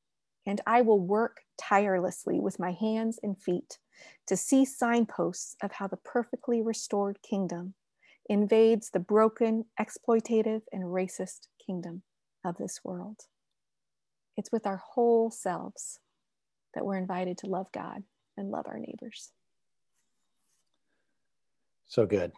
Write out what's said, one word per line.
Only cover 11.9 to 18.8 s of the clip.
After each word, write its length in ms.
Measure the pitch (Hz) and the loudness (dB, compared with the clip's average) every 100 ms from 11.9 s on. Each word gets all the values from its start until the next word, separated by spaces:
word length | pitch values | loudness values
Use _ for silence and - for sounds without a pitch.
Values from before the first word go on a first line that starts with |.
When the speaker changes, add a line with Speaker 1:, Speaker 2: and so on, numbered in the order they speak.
| 170 - _ _ _ 185 | -12 -16 _ _ _ -8
Speaker 1:
of 120 | 175 | -6
this 240 | - - | -8 -8
world. 380 | - 180 190 214 - _ _ _ _ _ _ _ _ _ _ - | -10 -10 -10 -16 -20 _ _ _ _ _ _ _ _ _ _ -14
It's 140 | 202 | -4
with 140 | 226 220 | -4 -2
our 120 | 190 | -6
whole 540 | - - 233 233 226 | -4 2 4 4 2
selves 680 | - 190 170 190 - - - _ _ _ _ _ _ _ | -2 -4 -4 -6 -12 -14 -16 _ _ _ _ _ _ _
that 120 | - - | -8 -4
we're 120 | 196 | -4
invited 400 | 185 180 185 180 | -4 -4 -4 -6
to 80 | 202 | -6
love 240 | 185 190 | -6 -6
God 320 | - 185 - 196 _ _ - | -10 -10 -12 -16 _ _ -10
and 140 | 196 | -8
love 140 | 214 - | -6 -6
our 120 | |
neighbors. 520 | 220 | -10